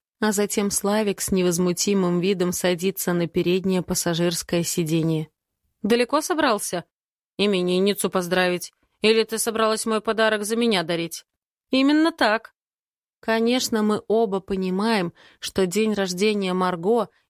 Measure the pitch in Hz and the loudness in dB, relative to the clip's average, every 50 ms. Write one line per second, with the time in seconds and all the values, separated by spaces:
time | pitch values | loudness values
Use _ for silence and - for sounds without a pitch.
0 | _ _ _ _ 214 214 202 202 208 196 - 220 202 202 - - - 196 208 214 | _ _ _ _ -2 0 2 0 0 0 0 -2 -2 -2 -2 -2 -2 0 0 0
1 | 220 202 185 - - - 196 185 180 180 170 170 180 175 175 - - 208 202 196 | 0 0 -2 -4 -2 -2 0 2 2 2 2 2 0 0 0 0 0 0 0 2
2 | 185 175 175 175 170 190 202 175 185 180 175 - - 180 170 160 175 196 185 - | 2 2 0 0 0 0 0 0 0 -2 -2 -2 -2 -2 -2 0 -2 -4 -4 -2
3 | - - 175 175 170 160 - 180 170 175 180 190 180 190 185 180 170 - 185 - | -4 -2 -2 -2 -2 -2 -2 -2 0 2 0 0 0 0 -2 -2 -2 -2 -4 -2
4 | - 175 170 165 175 175 175 - - - - 170 170 - - - 170 151 165 165 | -2 -2 0 0 0 0 0 -2 -4 -2 -2 -2 -2 -2 -2 -2 -2 0 0 0
5 | 156 165 160 156 156 - _ _ _ _ _ _ _ _ _ _ - 202 233 240 | 0 0 0 -2 -4 -6 _ _ _ _ _ _ _ _ _ _ -2 0 2 2
6 | 247 233 - 302 302 - 359 302 320 262 214 202 - - - 175 - - _ _ | 2 2 0 -2 0 0 0 0 2 2 0 0 -2 -4 -6 -6 -8 -10 _ _
7 | _ _ _ _ _ _ _ - 196 208 202 180 180 180 180 185 190 202 202 - | _ _ _ _ _ _ _ 0 0 2 2 2 0 2 2 2 2 2 0 0
8 | - 190 - 190 180 175 185 185 185 180 180 175 - - - _ _ _ _ _ | -2 -2 -2 -2 -2 0 0 2 2 2 0 -2 -6 -10 -16 _ _ _ _ _
9 | - 214 220 226 220 - 220 214 - 240 208 220 220 220 220 214 - 226 220 214 | 2 2 4 4 2 0 -2 -4 -4 -2 0 0 0 0 0 -2 -2 -2 -2 -2
10 | 208 - 214 208 220 220 214 208 208 202 226 226 240 233 214 185 170 160 175 165 | -2 -2 0 2 2 2 2 0 -2 -4 -2 0 2 2 2 2 0 0 -2 -2
11 | 170 170 - - - _ _ _ _ _ _ _ _ _ - 262 269 277 302 302 | -4 -6 -8 -12 -16 _ _ _ _ _ _ _ _ _ 0 2 4 4 4 4
12 | 320 330 330 - 285 214 208 220 - - _ _ _ _ _ _ _ _ _ _ | 4 2 2 2 2 2 2 0 -2 -8 _ _ _ _ _ _ _ _ _ _
13 | _ _ _ _ - - 226 226 226 233 247 254 247 - 240 214 214 208 214 - | _ _ _ _ -2 0 0 2 2 2 0 0 0 -2 -2 0 0 0 0 -2
14 | - - 202 226 233 202 190 196 - - 196 190 190 185 185 190 208 226 226 202 | -2 0 0 2 2 0 -2 -6 -6 -6 -6 -4 -2 -2 -2 -2 0 0 0 0
15 | 180 170 - _ - - - _ - - - - 190 180 165 208 220 220 208 196 | -2 -4 -6 _ -20 -20 -20 _ -14 -8 -2 -2 -2 0 0 0 0 0 0 -2
16 | 196 185 180 180 208 220 214 208 196 185 180 185 185 180 180 165 165 196 233 240 | -2 -4 -2 0 0 0 0 0 -2 -2 0 0 0 0 -2 -2 0 0 0 0
17 | 202 - - _ _ | 0 -2 -8 _ _